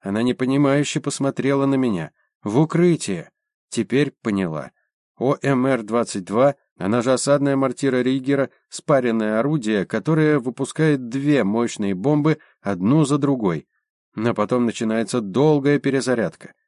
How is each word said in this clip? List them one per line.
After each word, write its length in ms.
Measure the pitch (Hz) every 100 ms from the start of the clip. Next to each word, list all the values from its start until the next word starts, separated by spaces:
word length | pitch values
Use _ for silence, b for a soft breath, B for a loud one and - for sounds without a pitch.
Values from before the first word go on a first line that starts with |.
Она 220 | 98 104
непонимающе 760 | 123 120 127 139 143 139 139 156
посмотрела 640 | 139 - 139 135 131 139 139
на 80 |
меня. 380 | 135 127 92 78 _ _ _
"В 160 | 107 110
укрытие!" 720 | 156 165 175 165 - 90 - _ _ _ _
Теперь 440 | - 104 127 143 _
поняла. 500 | 117 98 92 78 65 _ _ _ _ _
О 180 | 123 143
М 240 | 135 131 131
Р 160 | 127
двадцать 420 | 104 117 104 104
два, 320 | 90 104 139 135 _ _
она 240 | 90 120
же 100 | 120
осадная 420 | 127 - 143 139
мортира 460 | 135 135 123 135 127
Риггера, 480 | 127 135 127 139 131 b b
спаренное 680 | - - 143 123 113 107 107
орудие, 460 | 131 156 107 107
которое 540 | 90 110 98 160 156 147
выпускает 720 | 123 120 135 - 160 143 120
две 340 | 131 143 143
мощные 500 | 98 110 117 - 101
бомбы 440 | 92 117 151 151 151 b b
одну 420 | 101 95 95 151
за 140 | 139 143
другой. 500 | 135 135 101 80 - _ _ _ _
Но 180 | - 113
потом 320 | 104 104 123
начинается 560 | 120 - 110 110 110 127
долгая 580 | 101 92 151 151 139 143
перезарядка. 760 | 143 135 117 120 92 - - _